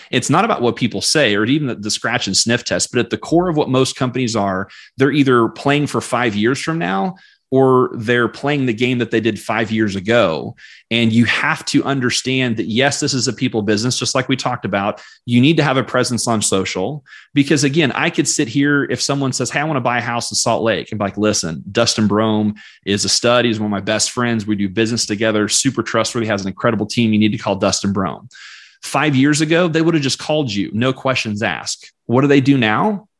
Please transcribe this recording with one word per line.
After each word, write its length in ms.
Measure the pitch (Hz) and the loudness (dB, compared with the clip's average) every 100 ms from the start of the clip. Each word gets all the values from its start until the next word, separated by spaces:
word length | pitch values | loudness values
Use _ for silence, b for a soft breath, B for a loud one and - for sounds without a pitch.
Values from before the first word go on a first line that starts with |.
| B | B
it's 180 | 131 - | -2 2
not 160 | 147 226 | 2 2
about 160 | - | 0
what 140 | 120 - | 0 0
people 260 | 120 101 | -2 -2
say 340 | - 156 131 101 | -2 2 2 2
or 80 | |
even 240 | 113 151 143 | 2 0 -2
the, 60 | |
the 160 | 110 104 | -6 -6
scratch 380 | - 120 120 - | -6 -4 -4 -2
and 100 | 95 | -2
sniff 260 | - 120 | 0 0
test, 280 | - 87 - | 0 -4 -2
but 80 | 123 | -2
at 100 | 117 | -2
the 80 | 110 | -4
core 320 | - 160 180 | -2 0 0
of 80 | 151 | 0
what 120 | - | 0
most 260 | 127 131 - | 0 0 -2
companies 400 | 127 127 123 107 | -4 -2 -2 -2
are, 340 | 101 95 95 B B B | -2 -2 -6 B B B
they're 140 | 135 | 2
either 360 | 151 139 123 113 | 2 4 4 2
playing 380 | - 143 143 143 | 0 0 0 0
for 120 | 120 | -4
five 360 | - 120 123 101 | -4 -2 -2 0
years 260 | 107 139 | 0 0
from 160 | - 165 | -4 -4
now 380 | 175 190 190 180 b b - | -2 -2 -4 -6 b b -2
or 400 | 131 131 127 127 - | 4 6 6 2 -2
they're 320 | 110 120 117 | 0 2 0
playing 400 | - 143 147 131 | -2 -4 0 0
the 60 | |
game 260 | 107 123 123 | 0 0 0
that 100 | 113 | 0
they 100 | 113 | 0
did 200 | 113 104 | 0 -2
five 320 | - 110 110 | -4 -4 -2
years 240 | 110 110 95 | 0 -2 -2
ago. 600 | 92 117 98 76 64 - B B B | 0 2 4 0 -6 -12 B B B
And 200 | 113 117 | 0 2
you 140 | 113 117 | 4 2
have 400 | - 143 156 - | 2 -2 -4 -2
to 180 | 147 | -2
understand 760 | - 139 123 - - 131 127 110 | 0 -2 -2 -2 -2 -2 0 -2
that, 100 | - | -2
yes, 320 | 113 139 - | 2 2 0
this 160 | - 131 | -2 -2
is 120 | 117 | -2
a 60 | |
people 300 | 113 127 113 | -2 -2 -2
business, 340 | 104 104 120 - | 0 0 0 -2
just 160 | - | -2
like 160 | 131 127 | -2 -2
we 60 | 127 | -2
talked 280 | 135 120 | -2 -4
about. 380 | 113 98 101 - B B - | -4 -2 -2 -4 B B 0
You 160 | 120 | 4
need 160 | 135 160 | 4 4
to 60 | |
have 140 | 147 135 | 2 2
a 60 | |
presence 440 | 113 127 123 117 - | 0 0 0 -2 0
on 160 | 110 | 0
social, 600 | - 98 92 95 98 151 - B B | 0 0 -2 -4 -6 -6 -14 B B
because 300 | - 139 151 | 0 2 2
again, 280 | 139 143 143 | 2 2 0
I 180 | - 160 | 0 -2
could 160 | 170 156 | -2 -2
sit 200 | - 143 | -2 -2
here, 360 | 135 143 143 | 0 2 2
if 180 | 135 120 | 0 -2
someone 320 | - 139 135 | -2 -2 -2
says, 160 | 123 123 | -2 -4
"Hey, 120 | - | -4
I 20 | |
wanna 180 | 156 143 | -2 -2
buy 160 | 123 120 | 0 -2
a 40 | |
house 280 | 113 120 - | -2 -4 -4
in 60 | - | -4
Salt 260 | - 107 | -2 0
Lake," 300 | 110 92 - | 0 -2 -4
and 80 | 107 | -4
be 60 | 101 | -4
like, 120 | 101 | 0
"Listen, 460 | 107 101 85 80 76 | 0 0 -2 -6 -4
Dustin 340 | 101 117 - 107 | 0 0 2 2
Brome 480 | 101 110 107 107 104 B B - | 2 2 0 0 -4 B B -4
is 200 | 101 98 | -2 0
a 40 | |
stud. 360 | - 120 123 120 | 0 2 2 2
He's 140 | 107 | 0
one 80 | 107 | -2
of 40 | |
my 80 | 101 | -4
best 320 | 98 107 - | -2 -2 -2
friends. 340 | - 120 117 104 | -2 -2 -2 -2
We 100 | 104 | -2
do 140 | 101 | -2
business 380 | 92 113 117 - | 0 0 0 -2
together, 400 | 104 110 107 104 | -2 0 2 0
super 340 | - 139 127 | 0 0 -2
trustworthy, 460 | 110 113 110 123 110 | -2 0 0 -2 -2
has 160 | 101 | -2
an 60 | 95 | -4
incredible 360 | 90 120 110 104 | -2 0 0 -2
team. 260 | - 113 | 0 2
You 60 | 107 | 4
need 140 | 107 | 2
to 80 | 104 | 0
call 160 | - 98 | -2 0
Dustin 360 | 98 - 101 | 0 0 -2
Brome." 380 | 98 92 53 - B B B B B | -2 -2 -6 -14 B B B B B
Five 320 | - 143 151 135 | -4 0 2 4
years 260 | 139 151 | 4 4
ago, 260 | 156 165 180 | 2 2 2
they 140 | 156 | 2
would 140 | 165 160 | 2 2
have 80 | |
just 160 | 135 - | 0 -2
called 340 | - 151 139 | -2 -2 -2
you, 160 | 101 92 | -2 -4
no 220 | 104 131 | 0 0
questions 480 | 127 135 127 113 104 | 0 -2 -2 -2 -2
asked. 500 | 107 67 - - - _ - | -2 -4 -6 -10 -12 _ -2
What 160 | 120 | 2
do 60 | 143 | 4
they 120 | 143 | 4
do 180 | 131 139 | 6 4
now? 500 | 110 107 208 202 - _ | 4 2 0 -2 -8 _